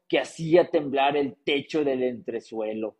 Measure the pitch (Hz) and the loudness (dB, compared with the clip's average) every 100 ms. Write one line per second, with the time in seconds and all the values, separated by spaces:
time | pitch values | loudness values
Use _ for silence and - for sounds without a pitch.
0 | - 156 127 - 160 170 - 165 143 135 | -2 -2 -2 -6 4 4 4 0 -2 0
1 | 139 147 139 - - 143 131 156 139 131 | 2 2 -2 -4 -2 -2 -2 -2 0 0
2 | 127 120 95 113 - 113 107 110 107 - | -2 -4 -8 -8 -8 -8 -6 -4 -8 -10